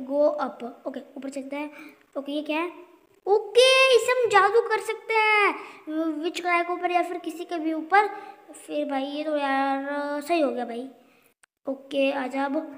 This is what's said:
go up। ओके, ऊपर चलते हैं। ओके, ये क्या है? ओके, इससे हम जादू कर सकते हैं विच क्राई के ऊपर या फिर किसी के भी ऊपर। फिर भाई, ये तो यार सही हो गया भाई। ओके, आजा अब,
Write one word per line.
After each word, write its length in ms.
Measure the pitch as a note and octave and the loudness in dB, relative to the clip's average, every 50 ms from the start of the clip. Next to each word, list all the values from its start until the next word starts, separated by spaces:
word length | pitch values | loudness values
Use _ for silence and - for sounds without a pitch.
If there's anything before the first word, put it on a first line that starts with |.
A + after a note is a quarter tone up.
| C4 | -8
go 220 | B3+ C4+ C#4+ D4 D4+ - - | -4 0 2 2 2 2 0
up। 220 | C4+ B3 - - A#3+ A#3 C4+ - - D4+ | -4 -6 -6 -10 -12 -14 -14 -12 -12 -10
ओके, 120 | C4 C4 C4 - - C#4 | -10 -10 -14 -14 -16 -12
ऊपर 120 | C4 C#4 | -12 -10
चलते 260 | C4+ C#4 C4 C4+ C#4+ | -10 -10 -10 -8 -10
हैं। 160 | C#4+ D4+ D4 D4 - D#4 D4+ - _ _ _ _ D4 | -10 -10 -10 -12 -16 -20 -20 -20 _ _ _ _ -10
ओके, 140 | C4+ C#4+ | -8 -6
ये 100 | C#4+ D4+ | -6 -6
क्या 180 | D4 D4+ D4+ D#4 | -4 -4 -4 -4
है? 260 | E4+ F4+ E4 - - - - _ _ _ _ _ _ - | -4 -4 -8 -12 -20 -20 -20 _ _ _ _ _ _ 2
ओके, 680 | G4+ G#4+ G#4+ - - A#4 B4+ C5 C5 C5 C5 C5+ B4+ | 2 2 2 4 6 6 8 8 8 8 6 6 6
इससे 160 | A4 A4+ A#4+ | 6 4 4
हम 180 | B4 B4+ B4 G#4 | 2 2 2 4
जादू 320 | G#4 G4 F#4 G4+ G4+ A#4 | 4 6 4 6 4 4
कर 180 | A#4 A4+ A4 G#4+ | 2 2 -2 -2
सकते 340 | G4+ - A4 A4 - - A4+ | -2 -4 -8 -8 -6 -2 0
हैं 1000 | A4 G#4+ G#4+ G#4+ G#4 G4+ F#4 D4+ - - - - - - D#4 D#4 D#4+ D#4+ E4 D#4 D4 D#4 | 2 4 4 4 4 4 2 2 -2 -8 -14 -18 -18 -12 -6 -4 -2 -2 -2 -2 -2 -4
विच 160 | F4 E4 - | -6 -6 -4
क्राई 220 | F4 F4 F4 E4+ F4 | -2 0 0 0 0
के 100 | E4+ F4+ | 0 -4
ऊपर 180 | F4 F4 F4 | -2 -2 0
या 100 | F4 F4 E4+ | 2 2 0
फिर 140 | F4 F#4 E4+ | 0 -4 -8
किसी 280 | - E4 - - F4 | -8 -10 -10 -10 -8
के 120 | - F4 E4+ | -8 -6 -4
भी 140 | D4+ D#4+ D#4+ | -2 -2 -4
ऊपर। 340 | D#4 D#4 - F#4 G4+ G#4+ G4+ G4+ - - - - - - - D4+ | -4 -2 2 4 4 4 2 -2 -8 -14 -16 -20 -20 -20 -20 -20
फिर 320 | - - - D#4 D4 D4 | -20 -14 -8 -4 -4 -4
भाई, 200 | C#4 C#4 C4+ C4+ | -2 -4 -4 -4
ये 180 | C#4+ C#4+ D4 D4+ | -4 -6 -6 -4
तो 120 | D#4 D4+ D4 | -2 -2 -2
यार 840 | C#4+ C#4 C4+ C4+ C4+ C#4 C4+ C4+ C4+ C#4 C#4+ C#4+ C#4+ C#4+ C#4+ D4 | 0 0 0 0 0 0 -2 -2 -4 -4 -6 -6 -4 -4 -6 -6
सही 200 | C#4+ - F4 E4+ | -2 0 2 2
हो 100 | D4 B3+ | 2 0
गया 140 | A#3+ B3 A#3+ | 0 -4 -6
भाई। 220 | A#3 A#3 A#3 C4 C4+ - - _ _ _ _ _ _ _ _ _ _ _ _ _ - | -8 -8 -10 -12 -12 -16 -20 _ _ _ _ _ _ _ _ _ _ _ _ _ -8
ओके, 440 | C4+ C4+ - - D4 C#4 C4+ C4+ | -8 -8 -10 -6 -2 0 0 0
आजा 340 | C#4+ C#4 C4 B3+ B3+ C4+ C#4 | 0 -2 -4 -4 -4 -4 -4
अब, 100 | C#4 C4+ D#4 D4+ - - | -2 -2 -4 -4 -6 -14